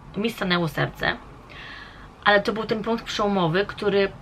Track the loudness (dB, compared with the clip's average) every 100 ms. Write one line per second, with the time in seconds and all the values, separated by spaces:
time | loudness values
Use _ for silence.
0 | -10 -4 -4 -2 0 2 2 0 -2 0
1 | -2 -2 -8 -18 -18 -16 -16 -16 -16 -18
2 | -20 0 4 6 4 0 0 -2 0 -2
3 | -2 0 2 4 4 2 0 -2 2 4
4 | 2 0